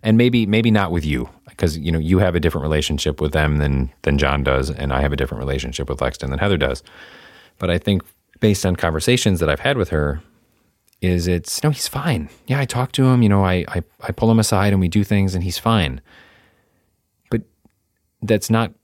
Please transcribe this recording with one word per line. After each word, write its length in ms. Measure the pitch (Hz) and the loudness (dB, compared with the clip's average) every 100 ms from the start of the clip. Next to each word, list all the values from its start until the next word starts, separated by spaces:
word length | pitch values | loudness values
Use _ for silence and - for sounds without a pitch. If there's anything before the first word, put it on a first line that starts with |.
And 140 | 107 110 | 4 4
maybe, 280 | 120 120 107 | 4 4 2
maybe 240 | 107 117 | 2 4
not 200 | 107 95 | 2 2
with 140 | 85 78 | 0 -2
you, 240 | 67 60 - - - | -4 -6 -12 -20 -2
'cause, 200 | 90 78 | -2 -2
you 140 | 76 | -2
know, 80 | 82 | -2
you 200 | 78 90 | 2 2
have 160 | 95 87 | 2 2
a 40 | |
different 240 | 80 78 | 0 -2
relationship 560 | 73 78 73 73 - 71 | -2 -2 -2 -2 -4 -2
with 120 | 78 | -2
them 260 | 76 76 73 | 0 0 2
than, 340 | 73 69 65 - | 0 0 -2 -4
than 140 | - 71 | -2 2
John 260 | 71 71 | 2 0
does, 260 | 67 67 67 | 0 0 -2
and 240 | 76 69 | -6 -4
I 80 | 65 | -2
have 120 | 73 | -2
a 20 | 71 | -2
different 240 | 65 60 | -4 -6
relationship 500 | 65 69 65 65 69 | -6 -6 -6 -8 -8
with 120 | 67 | -4
Lexton 280 | 65 - 67 | -4 -4 -6
than 100 | 67 | -4
Heather 180 | 101 92 | -2 0
does. 260 | 67 67 - - - - - - _ _ | -2 -4 -10 -20 -20 -20 -20 -20 _ _
But 120 | 92 | -2
I 80 | 87 | -2
think 260 | - 98 - _ _ _ | 0 -2 -4 _ _ _
based 260 | 110 98 95 | 0 2 0
on 100 | 87 | 0
conversations 640 | 85 78 - 123 - 90 | -2 -2 0 0 2 0
that 100 | 80 | 0
I've 120 | 71 | 0
had 160 | - 139 | 0 -2
with 120 | 95 | -2
her, 320 | 78 73 73 - _ _ _ _ _ _ _ | 0 -2 -4 -8 _ _ _ _ _ _ _
is 260 | 92 90 87 | -2 0 0
it's, 340 | 87 - - | -2 -2 -2
"No, 60 | 151 | -2
he's 160 | 143 - | -2 -6
fine. 420 | 135 151 110 73 - - | -6 -4 -4 -6 -16 -4
Yeah, 120 | 135 | -4
I 60 | 135 | -2
talk 260 | 123 127 | -2 -4
to 120 | - 131 | 2 2
him, 160 | 127 | 4
you 80 | 113 | 4
know, 140 | 101 | 4
I, 220 | 95 90 85 | 2 0 -2
I, 160 | 90 - _ | -6 -8 _
I 100 | - | -12
pull 180 | - 113 | -2 2
him 80 | 113 | 4
aside 320 | 107 101 101 | 4 2 2
and 60 | 98 | 2
we 80 | 92 | 2
do 160 | 92 | 0
things 300 | 101 104 98 92 | 0 0 0 -2
and 80 | |
he's 140 | 90 85 | -4 -4
fine." 420 | - 113 78 64 _ - - _ _ _ _ _ _ _ _ _ _ | 0 2 0 -4 _ -20 -20 _ _ _ _ _ _ _ _ _ _
But 120 | 117 - _ _ _ _ _ _ _ | -6 -6 _ _ _ _ _ _ _
that's 280 | 104 107 - | 0 0 2
not 220 | 113 110 - | 0 0 -8